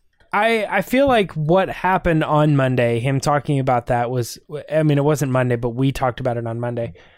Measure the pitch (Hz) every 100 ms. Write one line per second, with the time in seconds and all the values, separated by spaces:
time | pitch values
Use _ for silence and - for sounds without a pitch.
0 | _ _ _ 196 220 226 202 196 180 254
1 | 277 240 190 156 151 190 185 - 185 185
2 | 180 160 139 151 151 139 131 127 120 117
3 | 127 135 156 147 - 139 131 123 - 123
4 | 120 127 117 - - 147 - 151 156 143
5 | 139 151 143 127 127 120 120 117 135 131
6 | 131 123 127 120 117 117 120 120 117 -
7 | -